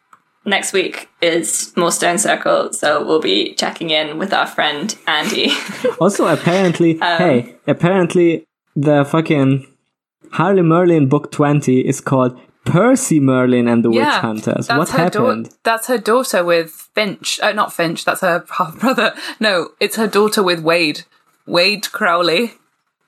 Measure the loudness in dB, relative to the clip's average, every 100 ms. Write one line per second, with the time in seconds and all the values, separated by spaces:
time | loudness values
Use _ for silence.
0 | _ _ _ _ -4 -2 0 -2 -2 -8
1 | -16 _ 0 0 -2 -6 -4 -2 -2 0
2 | 0 0 0 0 0 0 -2 -4 -2 -2
3 | 0 0 2 0 -2 -4 -6 -6 -2 -2
4 | -2 -6 -2 -2 -2 -2 -2 -2 -8 -6
5 | -4 -2 -2 -2 -2 -2 -6 -6 -6 0
6 | 0 2 0 2 2 2 0 2 0 2
7 | 0 2 2 0 -2 -8 -4 0 2 2
8 | 2 2 2 0 -6 _ _ -2 2 2
9 | 2 0 0 2 2 0 -4 _ _ _
10 | _ _ -10 -2 2 4 4 4 4 4
11 | 4 0 -2 -2 2 2 2 2 2 -4
12 | 0 0 0 -2 _ _ 0 2 4 2
13 | 2 2 4 2 2 2 2 2 2 2
14 | 2 0 -2 -4 -4 -4 -2 -2 0 0
15 | 0 0 0 -2 -10 _ -2 -2 -2 -2
16 | 2 0 2 0 2 0 -2 -12 -8 -4
17 | -4 -4 -8 -2 -2 -2 -4 -2 -4 -2
18 | -2 0 -2 -2 -4 -6 -6 -2 -2 0
19 | -2 -4 -14 -4 -2 0 -4 _ -4 -2
20 | 0 2 2 2 0 0 0 0 0 -4
21 | -14 _ _ _ -4 0 0 -2 -8 -4
22 | 0 0 0 0 -2 -8 _ _ _ _